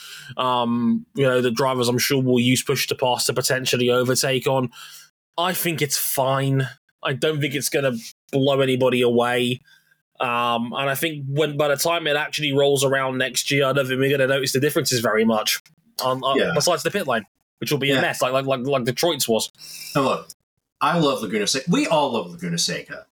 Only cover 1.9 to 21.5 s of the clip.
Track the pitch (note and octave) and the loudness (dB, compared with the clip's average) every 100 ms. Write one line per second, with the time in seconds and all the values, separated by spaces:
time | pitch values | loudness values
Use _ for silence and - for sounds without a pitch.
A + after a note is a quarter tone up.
1.9 | B2 - C#3 B2+ B2 A#2+ B2+ - C3+ - | 0 0 0 2 2 2 0 0 -2 -2
2.9 | - B2+ B2 - C3 - C3 B2+ B2 B2 | -2 0 0 0 -2 0 -2 0 0 2
3.9 | B2 B2 B2+ C#3 C3 C#3 C3+ B2 - - | 2 2 0 0 0 0 0 -2 -6 -20
4.9 | - - _ _ - F3+ F3+ E3+ D3+ C#3+ | -20 -20 _ _ -4 -2 0 -2 -2 -2
5.9 | - - - C3 C3+ C3+ C3+ B2+ - _ | -2 -4 0 0 2 2 0 -2 -8 _
6.9 | _ D#3+ C3+ D#3 D#3 C#3+ C3+ A#2 D3+ C#3 | _ -6 -2 0 0 -2 -2 -2 0 0
7.9 | A#2 - - _ C#3 C3+ C3+ C3+ B2+ B2+ | -2 -8 -20 _ 0 2 2 2 2 2
8.9 | B2 A#2+ A#2+ A#2+ B2 B2 B2+ - _ _ | 4 4 4 2 0 0 -4 -10 _ _
9.9 | _ _ _ B2+ A#2+ A#2+ A#2 A#2+ - C#3 | _ _ _ -2 0 0 0 -2 -4 -2
10.9 | C3+ E3 D3+ C3+ C#3+ D3+ C#3+ D3 C#3+ E3+ | -2 -4 -4 -6 -2 0 0 0 0 0
11.9 | E3+ D#3 D3 D3 - D3 C3+ C#3 C#3 C3+ | -2 0 -2 -2 -4 0 2 4 4 2
12.9 | C3+ C3 B2+ B2+ B2 - C#3 C3+ C3 C3 | 0 0 -2 -2 -2 -2 0 2 2 0
13.9 | C3 C3+ C#3+ C3 C3+ C3+ C3+ D3 C3 B2 | 0 2 2 2 2 0 0 0 0 0
14.9 | B2 A2+ G#2+ A2+ A2 G#2+ - - _ _ | 0 0 2 2 0 0 -6 -8 _ _
15.9 | - C3 C3 C3 C#3 - D#3+ D#3+ D#3+ E3 | -6 -2 0 2 2 2 2 2 0 -2
16.9 | G3+ D#3 A2+ - _ _ _ C3 C#3+ C3+ | -4 -2 -2 -4 _ _ _ -4 -2 0
17.9 | C3 E3 B2+ B2+ C3 C3+ C3+ C3 C#3 A#2+ | 2 0 0 0 0 0 -2 0 0 0
18.9 | B2 F3 C#3+ - A2 - - - - - | 0 0 0 0 0 -2 -8 -18 -16 -6
19.9 | C#3+ C3 - - - _ _ _ _ C#3+ | 0 0 0 -6 -20 _ _ _ _ 0
20.9 | E3+ C#3+ C3 G#2+ G#2+ G2+ | 2 2 0 -2 -2 -2